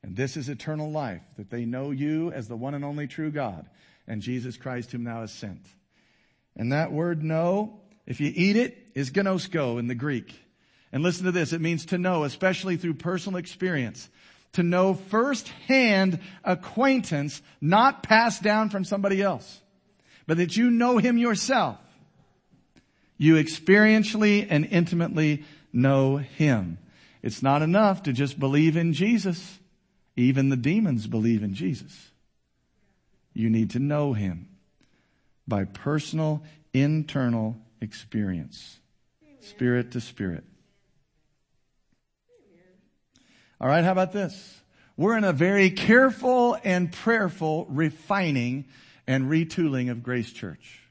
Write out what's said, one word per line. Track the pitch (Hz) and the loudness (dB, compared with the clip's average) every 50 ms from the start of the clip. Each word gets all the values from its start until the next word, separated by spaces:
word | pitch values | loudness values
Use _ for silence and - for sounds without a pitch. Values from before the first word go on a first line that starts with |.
| - | -14
"And | 101 90 | -14 -6
this | 101 135 135 - | -6 -6 -6 -4
is | 160 135 127 | -8 -10 -10
eternal | 147 139 - 160 156 151 151 156 | -10 -10 -8 -8 -8 -6 -8 -6
life, | 151 151 147 120 95 85 - _ _ | -6 -6 -6 -6 -10 -12 -16 _ _
that | - 104 98 | -20 -16 -12
they | - 120 120 | -8 -8 -6
know | 113 120 127 135 143 | -6 -6 -6 -6 -8
you | 143 131 143 151 156 156 165 170 | -6 -4 -4 -2 -2 -2 -4 -4
as | - 135 117 | -6 -8 -10
the | 104 120 | -10 -10
one | 110 120 139 143 | -10 -8 -8 -8
and | 143 143 | -8 -8
only | 143 147 147 147 135 | -8 -8 -8 -10 -10
true | - - 160 156 143 | -8 -8 -8 -6 -6
God, | 147 139 113 95 80 - - _ _ _ _ _ _ _ | -6 -6 -6 -8 -10 -16 -20 _ _ _ _ _ _ _
and | - 113 107 98 | -12 -10 -10 -8
Jesus | 117 127 127 117 127 120 | -6 -6 -6 -8 -10 -12
Christ | - - 135 127 123 117 120 - | -12 -10 -10 -10 -10 -10 -10 -10
whom | 123 117 | -10 -8
thou | 120 117 117 113 | -8 -8 -10 -12
hast | 104 - | -12 -14
sent." | - - 104 90 - - - _ _ _ _ _ _ _ _ _ _ _ _ _ _ _ _ _ | -14 -14 -14 -14 -16 -20 -20 _ _ _ _ _ _ _ _ _ _ _ _ _ _ _ _ _
And | - 113 120 | -8 -4 -2
that | 139 147 160 156 147 | 0 -2 -2 -2 -2
word | 147 165 175 170 156 151 | -4 -4 -2 -4 -4 -4
know, | 160 160 160 165 175 190 202 214 214 - - _ _ _ _ _ | -4 -2 -2 0 0 0 -2 -4 -6 -10 -20 _ _ _ _ _
if | - 123 - | -12 -8 -4
you | 147 143 - | -4 -4 0
eat | 185 175 196 202 | 0 2 2 4
it, | 220 247 - - - - - _ | 2 0 0 -4 -16 -20 -14 _
is | 131 139 131 | -8 -6 -2
gnosko | 135 196 196 196 190 185 190 - - 165 143 123 117 120 | -2 -2 0 0 -2 -2 -4 -4 -4 -4 -2 -2 -2 -4
in | 120 120 | -4 -4
the | 127 | -6
Greek. | 120 131 151 139 117 - - - - _ _ _ _ _ _ _ _ _ _ - | -6 -4 -4 -4 -6 -6 -10 -20 -20 _ _ _ _ _ _ _ _ _ _ -6
And | 131 156 | -2 0
listen | 180 175 180 185 | 0 -2 0 -2
to | 185 175 | -2 0
this, | 180 165 127 170 | 0 -2 -2 -2
it | 165 | -4
means | 160 165 170 160 - | -2 -2 -4 -4 -4
to | - 190 180 | -4 -4 -2
know, | 180 185 180 165 151 | 0 0 0 0 -2
especially | 143 131 - - 185 185 170 - 190 180 | -4 -4 -2 -2 -2 -2 -2 -4 -4 -4
through | 160 180 170 156 | -4 -2 -6 -6
personal | - - 175 185 180 - 202 190 | -4 -4 -4 -4 -4 -6 -6 -8
experience. | 180 175 - - - 185 185 175 143 123 110 - - - - _ _ _ - _ _ _ _ _ | -8 -10 -12 -10 -6 -4 -2 -2 -2 -4 -4 -8 -14 -20 -20 _ _ _ -20 _ _ _ _ _
To | - 175 | 0 0
know | 170 175 180 185 190 190 | 2 4 2 2 2 2
firsthand | 190 - - 208 220 233 277 277 214 - - - - - - 262 269 254 226 208 190 190 185 175 156 - - - - _ | -2 -4 -2 0 0 0 0 -2 -4 -6 -12 -18 -20 -2 2 4 4 6 6 4 4 4 2 0 -2 -6 -12 -20 -8 _
acquaintance, | - 185 175 - - - 214 254 277 269 254 185 - 170 143 143 147 - - _ _ - _ | -2 -2 -2 -2 -8 -2 2 4 4 4 2 0 -2 -4 -2 -2 -4 -8 -12 _ _ -14 _
not | - 151 180 208 240 269 269 - - | 0 4 4 6 6 4 2 0 2
passed | - 220 220 233 233 - - 175 | 4 4 6 6 4 0 0 0
down | 214 208 214 220 208 | 2 2 2 2 0
from | 208 202 185 | -2 -4 -4
somebody | - 208 196 196 196 196 190 | -4 -4 -2 0 0 0 2
else, | 202 196 170 117 - - - - _ _ _ _ _ _ _ _ _ _ _ - _ - | 0 0 -2 -4 -8 -16 -20 -20 _ _ _ _ _ _ _ _ _ _ _ -20 _ -2
but | 160 | 0
that | 170 180 165 175 | 0 0 0 2
you | 214 233 247 | 2 2 4
know | 240 233 240 247 254 226 | 4 4 4 4 4 4
him | 202 247 240 233 | 4 4 4 4
yourself. | 240 240 220 190 - - 262 240 185 139 110 - - _ _ _ - _ _ _ _ _ _ _ _ _ _ _ _ _ _ _ _ _ _ _ _ _ _ _ | 2 2 0 0 0 0 2 2 2 0 -4 -8 -16 _ _ _ -20 _ _ _ _ _ _ _ _ _ _ _ _ _ _ _ _ _ _ _ _ _ _ _
You | 143 156 160 | 6 6 6
experientially | 156 156 160 - - - - 190 208 214 214 220 220 208 214 - 214 214 208 208 202 202 202 | 6 6 2 -4 -6 4 6 6 8 8 8 6 4 2 0 0 2 4 4 4 4 2 2
and | 170 147 151 | 0 0 0
intimately | - 208 170 175 170 - 170 170 156 - 156 156 151 151 143 - - - - _ _ - | 2 2 2 2 2 0 -2 -2 -2 0 0 2 2 0 0 -4 -14 -20 -20 _ _ 0
know | 120 127 135 139 135 135 135 135 143 | 2 4 4 4 4 4 2 2 -2
him. | 143 120 - - 156 151 131 110 92 87 85 95 - - _ _ - _ _ _ - | -4 -8 -2 0 2 2 2 2 0 -4 -8 -12 -16 -20 _ _ -20 _ _ _ -8
It's | - 104 - - | -8 -6 -2 2
not | 135 139 147 156 | 2 4 4 2
enough | 160 170 202 220 208 190 190 - | 4 4 4 4 4 2 0 -2
to | 147 127 | -4 -2
just | 113 143 135 117 - | 0 -2 -2 -2 -2
believe | 135 135 135 147 156 160 156 | -2 2 4 4 4 4 4
in | 170 170 170 156 | 2 0 0 0
Jesus. | 135 185 214 240 220 185 196 175 - - - - - _ _ _ _ _ _ _ _ _ _ _ | 0 0 2 2 0 0 -2 -6 -6 -8 -18 -20 -20 _ _ _ _ _ _ _ _ _ _ _
Even | - 123 127 135 135 135 139 | 0 2 2 2 2 0 0
the | 135 | 0
demons | 127 120 139 170 220 226 180 131 117 107 107 | 0 0 0 0 0 0 0 0 -2 -4 -4
believe | 117 113 107 113 117 107 104 | -4 0 0 2 0 0 0
in | 104 95 | -4 -6
Jesus. | 95 - 190 147 - - - - - - - _ _ _ _ _ _ _ _ _ _ _ _ _ _ _ _ _ _ _ _ _ _ _ _ _ | -4 -4 -6 -6 -6 -10 -18 -20 -20 -20 -20 _ _ _ _ _ _ _ _ _ _ _ _ _ _ _ _ _ _ _ _ _ _ _ _ _
You | - 110 113 | -2 0 2
need | 110 110 113 - | 2 2 0 0
to | - 123 | -2 -4
know | 139 143 147 147 147 143 127 | -2 -2 -2 -2 0 -2 -2
him | 107 101 95 87 85 87 - - _ _ _ _ _ _ _ _ _ _ _ _ _ _ _ _ _ _ - | -2 -2 -4 -6 -8 -12 -18 -20 _ _ _ _ _ _ _ _ _ _ _ _ _ _ _ _ _ _ -4
by | - 101 98 | -2 -2 -2
personal, | 95 - - - 139 147 156 147 - - 160 160 156 151 151 - - - _ _ _ _ | -4 -8 -8 -6 -2 -2 -2 -4 -4 -4 -2 -2 -2 -2 -4 -8 -14 -20 _ _ _ _
internal | 135 139 147 156 160 151 147 - 143 127 120 117 113 110 110 117 113 - _ _ _ | 2 2 2 2 0 -2 -4 -4 -2 0 0 0 0 -2 -4 -6 -10 -14 _ _ _
experience, | - 107 - - - - - 110 104 95 92 85 73 - - - - - - _ _ _ _ _ _ _ _ _ _ _ - _ | -14 -12 -12 -16 -20 -8 -4 -4 -2 -2 -4 -6 -8 -12 -16 -20 -20 -20 -20 _ _ _ _ _ _ _ _ _ _ _ -20 _
spirit | - - - - 127 123 123 123 120 123 - | -20 -20 -8 -2 0 0 0 0 -2 -4 -8
to | 123 | -10
spirit. | 113 - - - 101 92 85 82 - _ _ _ _ _ _ _ _ _ _ _ _ _ _ _ _ _ _ _ _ _ _ _ _ _ _ _ _ _ _ _ _ _ _ _ _ _ 494 453 294 208 175 165 185 185 185 _ _ _ _ _ _ _ _ _ _ _ _ _ _ _ _ _ | -10 -10 -10 -8 -6 -6 -6 -8 -12 _ _ _ _ _ _ _ _ _ _ _ _ _ _ _ _ _ _ _ _ _ _ _ _ _ _ _ _ _ _ _ _ _ _ _ _ _ _ _ _ _ _ _ _ _ _ _ _ _ _ _ _ _ _ _ _ _ _ _ _ _ _ _
All | 117 127 | 0 2
right, | 143 165 170 | 4 4 4
how | 180 190 | 4 4
about | 185 185 185 185 | 2 0 0 -2
this? | 208 196 - 98 - - - - - _ _ _ _ _ _ _ | -4 -6 -6 -8 -12 -20 -20 -20 -20 _ _ _ _ _ _ _
We're | - 156 202 233 | -2 0 2 2
in | 220 208 | 2 2
a | 190 165 | 2 2
very | 131 165 185 196 202 196 190 | 2 2 2 4 6 4 4
careful | 185 190 - - 220 247 269 269 220 - 262 254 254 254 240 240 233 214 - | 4 0 2 6 8 8 8 6 2 0 0 2 2 4 4 2 2 0 0
and | 196 185 180 180 170 175 | 0 0 0 0 -2 -4
prayerful | - - 226 233 226 208 180 165 - 165 160 156 156 - - | -4 0 0 2 2 0 -2 -4 -4 -4 -2 -2 -4 -4 -6
refining | 156 139 165 156 - - - - 202 196 190 160 143 131 120 120 127 139 143 - - - - - - _ _ | -2 -2 -2 -2 -2 -6 -4 -2 -2 0 0 0 0 0 0 -2 -4 -6 -8 -12 -20 -20 -20 -20 -20 _ _
and | - 131 135 131 131 | -2 -2 0 0 0
retooling | 156 160 165 160 - - 170 156 139 127 123 123 | 0 0 0 0 -2 -2 0 0 0 0 -2 -2
of | 120 117 120 | -4 -6 -6
Grace | 123 123 123 113 120 - | -4 -4 -4 -4 -6 -10
Church. | - - 95 76 - _ - - - _ _ | -12 -12 -12 -12 -14 _ -20 -20 -20 _ _